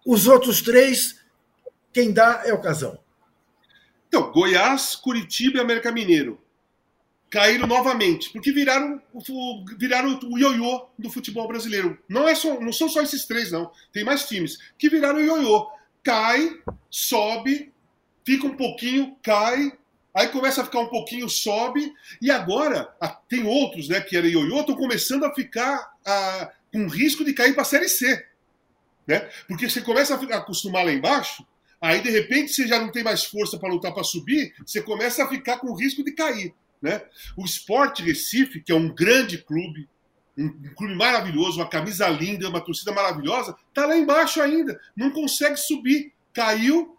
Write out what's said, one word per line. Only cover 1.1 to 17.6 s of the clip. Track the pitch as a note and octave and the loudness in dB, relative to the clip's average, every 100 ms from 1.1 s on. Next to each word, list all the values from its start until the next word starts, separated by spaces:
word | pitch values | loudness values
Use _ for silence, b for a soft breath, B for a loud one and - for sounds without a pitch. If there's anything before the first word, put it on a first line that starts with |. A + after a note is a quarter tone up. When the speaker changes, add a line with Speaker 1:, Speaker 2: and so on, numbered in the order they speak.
| - _ _ _ _ - - _ | -6 _ _ _ _ -20 -20 _
Speaker 1:
quem | B3 A#3 | 0 2
dá | G3+ A3+ A#3 A#3 | 6 6 6 0
é | |
o | G#3+ | 0
Casão. | F3+ D#3 B2+ - _ _ _ _ _ _ _ _ _ _ _ | 0 -2 -4 -8 _ _ _ _ _ _ _ _ _ _ _
Speaker 2:
Então, | E4 - | 0 2
Goiás, | - F#3+ F#3 A3 C4+ - - | 4 4 4 4 2 -2 -4
Curitiba | C4 A#3 F#3 - B3 C4 | -4 -4 -4 -2 0 2
e | |
América | A#3 A#3 A#3 | 0 0 -2
Mineiro | A#3 G3 D#3+ B2 G2+ _ _ _ _ _ _ _ _ _ | -2 2 2 2 -6 _ _ _ _ _ _ _ _ _
caíram | G#3 G#3 A#3+ A#3 | 4 4 4 2
novamente, | B3 C4 A#3+ F#3+ E3 - | 2 2 2 2 0 -4
porque | G#3+ C#4 | -4 -2
viraram | C#4 C#4 C4+ D4 C#4+ - | 0 2 2 0 -6 -12
o, | B3 | -18
o, | - C4 B3+ G#3+ F#3+ A3 | -12 -10 -8 -10 -14 -6
viraram | B3 B3 C4+ C4 | -2 0 0 -4
o | A#3+ A#3+ | -6 0
ioiô | C4+ A#3 A#3+ B3 - - | 2 2 -2 -4 -8 -14
do | A3+ | -12
futebol | B3 - A3 A3 | -10 -10 -8 -6
brasileiro. | A#3 A3 G3+ F3+ D#3 - | -8 -6 -2 -2 -4 -4
Não | A3 D#4 | 0 2
é | D#4 | 2
só, | D#4+ C4 | 0 -2
não | A#3 | -4
são | A#3 D#4+ | -2 -2
só | D#4 | 0
esses | D4 C#4 - | -2 -4 -4
três, | A3+ G3+ | -4 -2
não. | E3 A#2 b b | -4 -6 b b
Tem | G#3 | -6
mais | G#3+ C#4 - | -2 -2 -2
times | G3+ D#3 - b _ | -4 -6 -8 b _
que | D4+ | 2
viraram | D#4 C#4 D4+ | 2 2 2
o | D4+ | 2
ioiô. | D#4+ B3 G#3 G#4+ B B _ | 2 4 4 2 B B _
Cai, | C4+ A3 A3+ B3+ D#4+ - - - _ | -2 0 2 2 0 -4 -12 -16 _
sobe, | - - A3+ G#3+ A3+ C4 C#4+ | -8 -2 0 0 -2 -2 -4